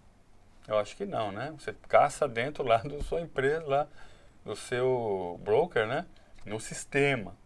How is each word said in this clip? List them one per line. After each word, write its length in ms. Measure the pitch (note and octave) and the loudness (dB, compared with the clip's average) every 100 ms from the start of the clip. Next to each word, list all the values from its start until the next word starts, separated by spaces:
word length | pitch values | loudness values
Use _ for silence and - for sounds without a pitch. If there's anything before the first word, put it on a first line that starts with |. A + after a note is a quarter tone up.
| - - - - - - - | -20 -20 -20 -20 -20 -18 -2
Eu 120 | G#2+ | 0
acho 180 | G#2 - | 0 -4
que 80 | |
não, 260 | G3 B2+ G#2+ | -6 -4 -4
né? 240 | G2 C#3 D#3 | -4 -8 -8
Você 140 | - - - | -10 -10 4
caça 400 | A2 C#3+ - C#3+ | 6 6 4 -2
dentro 380 | A#2 C3+ D3+ | 0 -2 -2
lá 140 | C3+ A2+ | 2 2
da 220 | D3 C#3+ | 2 -8
sua 160 | - E3 | -4 -4
empresa, 440 | E3 - C3+ D#3 D3+ | -4 0 0 0 0
lá 200 | C#3 D3+ - - - - - | 0 0 -6 -18 -20 -20 -16
do 120 | - G#2+ | -10 -10
seu 800 | - B2 C3 B2 A2+ F#2+ F2 F2 | -4 0 2 2 0 -2 -4 -6
broker, 420 | F2+ A2+ F3 A#2+ G#2+ | 2 4 4 2 0
né? 180 | C#3+ F#3 - - - | -2 -6 -14 -20 -16
No 140 | - G#2+ | -10 -8
sistema. 760 | - - - C#3+ C#3+ B2+ F#2 F#2 | -8 -12 -2 2 2 2 -4 -14